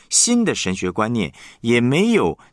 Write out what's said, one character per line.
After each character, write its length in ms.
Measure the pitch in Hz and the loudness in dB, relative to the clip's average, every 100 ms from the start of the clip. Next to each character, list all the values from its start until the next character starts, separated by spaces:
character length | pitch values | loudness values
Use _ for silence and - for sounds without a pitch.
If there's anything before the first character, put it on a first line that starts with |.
| _ | _
新 340 | - - 240 | -2 0 0
的 100 | 208 | 0
神 220 | 110 92 92 | -2 -4 -4
学 160 | 92 | -4
观 200 | 90 110 | -2 -2
念， 200 | 120 82 - - - | -2 -4 -8 -20 -8
也 180 | 117 120 | 0 2
没 320 | 120 147 220 | 2 2 2
有 260 | 214 92 78 - | 2 0 -4 -14